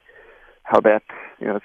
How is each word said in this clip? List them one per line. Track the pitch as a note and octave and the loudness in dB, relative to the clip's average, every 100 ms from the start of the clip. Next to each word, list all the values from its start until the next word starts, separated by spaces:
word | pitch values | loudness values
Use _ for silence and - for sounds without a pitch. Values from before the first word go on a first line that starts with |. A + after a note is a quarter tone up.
| _ - - _ _ _ | _ -20 -20 _ _ _
how | - G#2 | 0 2
that, | A2 G#2+ - - - - | 4 2 -2 -16 -20 -12
you | A2 | -8
know, | G#2 | -4